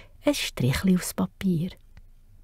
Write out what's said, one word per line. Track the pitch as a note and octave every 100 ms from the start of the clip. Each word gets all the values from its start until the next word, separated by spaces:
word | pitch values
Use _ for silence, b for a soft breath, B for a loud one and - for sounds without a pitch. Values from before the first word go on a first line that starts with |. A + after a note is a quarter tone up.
| b b
ein | -
Strichli | D4 - - C3 C#3 F#3+
aufs | F3+ -
Papier. | - F#3 - G3 E3+ F3 - - - - - - -